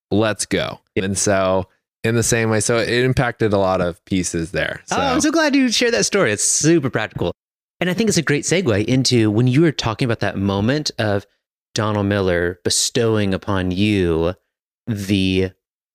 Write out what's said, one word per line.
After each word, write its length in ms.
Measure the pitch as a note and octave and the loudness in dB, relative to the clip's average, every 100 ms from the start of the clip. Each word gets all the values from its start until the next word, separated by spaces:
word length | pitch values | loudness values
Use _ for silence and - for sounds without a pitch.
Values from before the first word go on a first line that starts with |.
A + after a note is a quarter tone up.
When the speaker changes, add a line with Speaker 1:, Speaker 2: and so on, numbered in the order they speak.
| _ | _
Speaker 1:
Let's 340 | G2+ A2 G#2 | 0 0 -2
go." 360 | - F#2 - - _ - | -4 -4 -4 -8 _ -6
And 200 | G2 F#2+ | -4 -2
so 520 | - F#2+ F#2+ F#2+ F#2+ _ _ _ | 0 2 2 0 -2 _ _ _
in 140 | A2+ A#2 | -2 0
the 60 | |
same 260 | A2 A#2 A2+ | 0 0 2
way, 80 | A2 | 0
so 180 | G2+ A#2 | 0 0
it 100 | F2+ A#2+ | 0 0
impacted 480 | B2+ B2+ B2 - A2+ | 0 0 -2 0 0
a 60 | G2+ | 2
lot 220 | F#2+ F#2 | 2 0
of 240 | F2 E2+ - | -2 -6 -4
pieces 440 | F#2+ F2 E2+ E2 | -2 -2 -4 -4
there. 300 | D#2+ D2+ - - | -4 -4 -6 -6
Speaker 2:
Oh, 60 | G3+ | -4
I'm 240 | C4+ B3+ | -2 0
Speaker 1:
So 80 | D4+ | 0
Speaker 2:
so 40 | |
glad 220 | D#4 D#4 | 2 2
you 140 | C4+ B3+ | 2 2
shared 240 | G#3+ A#3+ | 0 0
that 100 | A#3 F#3+ | 0 0
story. 260 | G3+ C#3+ | 0 0
It's 100 | G#2 | 0
super 460 | - - D3+ E3+ C3 | -2 0 2 2 2
practical. 420 | A#2+ G#2+ - F2+ - _ _ _ - | -4 -4 -4 -6 -6 _ _ _ -8
And 100 | F3 | -4
I 40 | |
think 140 | F3+ A3 | 0 0
it's 80 | E3+ | 0
a 40 | |
great 220 | C#3+ C#3+ | 0 -2
segue 400 | - E3 E3+ G2+ G#2+ | 0 0 2 0 2
into 440 | C3 B2 B2 A2 | 0 2 2 4
when 160 | G#2 B2+ | 2 2
you 140 | B2+ | 4
were 120 | E3+ | 2
talking 340 | - A#2+ G#2+ C3 | 0 -4 -2 -2
about 140 | A2+ | -2
that 160 | G2+ G2 | -2 -2
moment 520 | G2 G2 G#2+ D3 D3 - | -2 0 0 0 -4 -4
of 280 | A2 G2+ - _ _ _ _ | -2 -2 -4 _ _ _ _
Donald 320 | - G#2+ G#2+ G2+ | -4 -2 0 0
Miller 520 | G2+ F#2 F2 F2 F2+ | 0 2 0 -2 -4
bestowing 720 | - - - C3 A#2 G#2+ G2+ | -2 -2 -2 0 2 2 0
upon 360 | F#2 - G2 F#2 | -2 -2 -2 -2
you 600 | F2+ G#2+ G2+ F2 D#2+ E2 F2+ _ _ _ _ - | 0 2 2 2 0 -2 -4 _ _ _ _ -10
the 640 | G2+ F#2+ G2+ F#2+ F#2 F#2 - _ _ _ | -8 -2 0 2 0 -2 -6 _ _ _